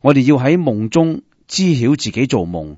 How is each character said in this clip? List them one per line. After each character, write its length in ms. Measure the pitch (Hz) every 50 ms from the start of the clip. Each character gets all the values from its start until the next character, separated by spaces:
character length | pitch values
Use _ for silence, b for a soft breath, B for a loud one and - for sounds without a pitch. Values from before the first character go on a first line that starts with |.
我 140 | _ 135 147
哋 80 | 139 131
要 140 | 131 147
喺 220 | 135 123 131 160 180
夢 300 | 175 147 120 104 107 110
中 340 | - 170 165 165 160 - - _ _ _ _
知 160 | _ - - 190
曉 340 | 185 165 131 117 120 147
自 140 | 147 - 110
己 160 | 95 - 127
做 200 | 127 - 117 90
夢 300 | 85 87 85 78 78 76